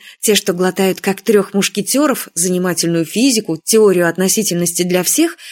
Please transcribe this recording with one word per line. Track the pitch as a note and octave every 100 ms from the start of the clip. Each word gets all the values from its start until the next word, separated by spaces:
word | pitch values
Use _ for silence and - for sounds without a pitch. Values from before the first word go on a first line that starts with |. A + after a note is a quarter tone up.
| - -
те, | - G3+
что | -
глотают | F3+ F#3 F3+ F#3+ F#3
как | - F#3+
трех | - G#3 F#3+
мушкетеров, | G3+ F#3 - - C4 D4+ B3 -
занимательную | - F3+ F3+ F3+ E3+ E3+ E3+ D#3+
физику, | G3+ C4+ A3 G#3 D#3+
теорию | - A3 G#3+ F#3 E3+
относительности | E3+ F#3+ A3 G3+ F3 E3+ -
для | F3+ F3+
всех | F3 - E4 - -